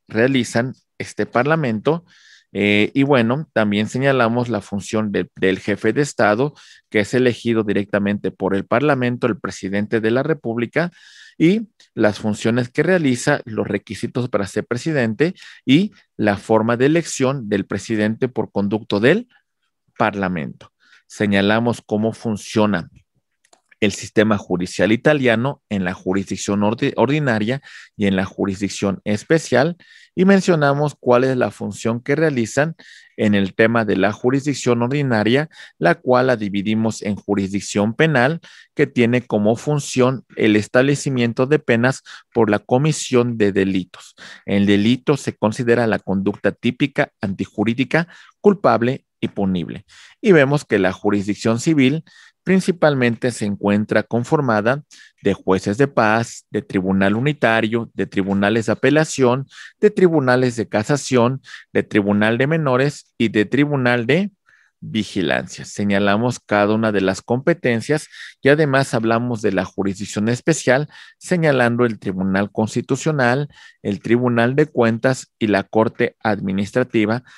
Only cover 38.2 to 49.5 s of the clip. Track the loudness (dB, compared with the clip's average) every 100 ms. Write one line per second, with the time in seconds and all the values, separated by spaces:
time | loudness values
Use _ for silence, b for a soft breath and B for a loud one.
38.2 | 0 -2 B B B -2 -2 2 2 2
39.2 | 0 0 0 0 -2 -4 -2 0 0 0
40.2 | -8 -2 2 2 2 2 2 0 -2 -2
41.2 | -2 -2 0 0 0 2 2 0 -8 B
42.2 | B 0 2 2 0 0 0 -2 0 0
43.2 | 0 0 0 2 0 -2 -6 -14 -20 -20
44.2 | B B B 0 2 4 2 0 0 -2
45.2 | -2 -2 -2 -2 0 2 2 -2 -2 -2
46.2 | -2 -2 -4 -2 -4 -2 -4 -2 -4 -4
47.2 | -8 -6 -8 -4 -2 -2 0 -2 -2 B
48.2 | B B 2 4 2 2 2 -2 _ -10
49.2 | -8 -4 -2